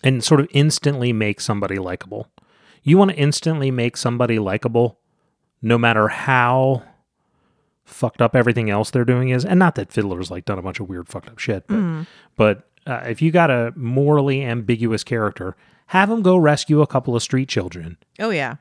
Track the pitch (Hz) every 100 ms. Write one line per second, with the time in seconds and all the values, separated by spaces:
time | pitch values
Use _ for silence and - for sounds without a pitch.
0 | 139 127 - 151 143 139 151 - 147 139
1 | 123 110 107 104 - 104 98 98 92 92
2 | - 104 110 _ _ _ _ _ 143 180
3 | 196 156 143 - 160 160 135 127 120 -
4 | 123 120 120 110 101 104 120 117 120 -
5 | _ _ _ _ _ _ 110 117 117 110
6 | 107 - - 131 120 131 131 131 - _
7 | _ _ _ _ _ _ _ _ _ -
8 | 120 - 117 127 120 117 110 101 110 131
9 | 120 123 131 127 175 180 180 - 95 -
10 | 101 87 90 90 90 98 92 87 95 90
11 | 87 - - - - 98 - 214 180 160
12 | 170 - _ - 107 98 - _ - 120
13 | 120 113 160 170 165 123 117 - 120 131
14 | 143 151 139 135 131 120 107 117 113 110
15 | - 117 104 - 92 - _ _ - 185
16 | 202 226 185 185 156 147 - 151 147 131
17 | 123 120 - 131 135 117 90 87 82 85
18 | _ - 220 175 127 139